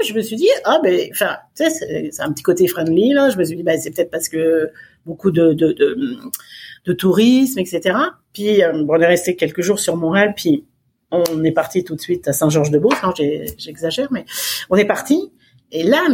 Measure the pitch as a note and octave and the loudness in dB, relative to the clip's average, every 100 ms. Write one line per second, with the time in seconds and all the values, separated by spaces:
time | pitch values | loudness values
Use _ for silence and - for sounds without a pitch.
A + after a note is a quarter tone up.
0 | G#4 A3 G#3+ A3 F#4 C5+ G#3 D#4 A#3+ F3+ | -4 -4 -4 0 2 2 2 2 2 0
1 | D#3+ - F#3+ - - - D#4+ D#4+ - D#3+ | -2 -2 -2 -4 -10 -2 -2 -2 -6 -6
2 | D#3+ - D3+ D3+ - F3+ F3+ E3+ D#3+ E3 | -8 -8 -8 -4 0 2 0 0 0 2
3 | A#3 C#4+ C#4 F#3+ D#3+ E3+ E3+ E3 D3+ D3+ | 4 4 2 2 -2 -2 -2 -2 -2 -4
4 | E3+ D#3+ - D#3+ D#3+ D#3+ D#3 - - _ | -4 -4 -6 -2 0 2 0 -6 -20 _
5 | - D#3+ F#3+ D#3+ E3 D3+ D#3+ - C#3+ D3+ | -16 -4 -2 2 4 4 2 2 0 0
6 | - - - - - - - - - F3+ | -6 -8 -12 -14 -16 -20 -20 -10 -6 -2
7 | F#3 F3+ A#3 B3+ C4+ G#3 F3+ - F#3+ G#3 | 0 4 4 4 2 0 -4 -2 -2 0
8 | E4 - _ - G#3 G#3 E3+ D#3 D3+ E3 | -2 -6 _ -6 0 2 2 2 0 2
9 | E3+ F3 F3+ F3 E3 E3+ F3 G3 - E3 | 4 2 0 -2 -2 -2 -2 -2 -2 -2
10 | E3 F#3+ G#3 G3+ E3+ D3 - _ _ _ | 0 2 2 0 0 0 -2 _ _ _
11 | _ F3 E3+ D#3+ D#3+ D#3+ D#3 F#3 F3 D3+ | _ -2 0 0 0 0 0 -2 -4 -6
12 | - F3 - C#3 D#3 D#3 D3 D3 G3+ C#4 | -6 -4 -4 0 2 2 2 2 2 0
13 | F#3+ E3+ D3 D#3 D#3 - D#3+ D#3 E3 E3 | -2 -2 -2 -2 -8 -14 -16 -8 -6 -4
14 | C#4 A#3+ - - - - - F#3+ G#3 - | -4 -6 -8 -10 -8 -8 0 2 2 0
15 | - D4+ G4+ _ _ _ _ D#3+ E3 C#4+ | 0 0 0 _ _ _ _ -2 2 2
16 | F4 | 4